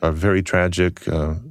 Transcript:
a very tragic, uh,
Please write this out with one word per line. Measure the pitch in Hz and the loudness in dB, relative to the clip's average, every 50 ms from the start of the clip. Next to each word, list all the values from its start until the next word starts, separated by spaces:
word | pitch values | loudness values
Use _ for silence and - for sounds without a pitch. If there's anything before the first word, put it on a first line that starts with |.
a | - 82 | -2 -2
very | 78 78 92 101 95 95 | 0 2 2 2 2 2
tragic, | 90 - - 90 90 90 85 92 90 87 - - - - | 2 2 2 2 2 2 2 2 0 0 0 -4 -6 -4
uh, | 82 80 76 78 78 85 123 156 | -2 -2 -2 -2 -4 -6 -8 -10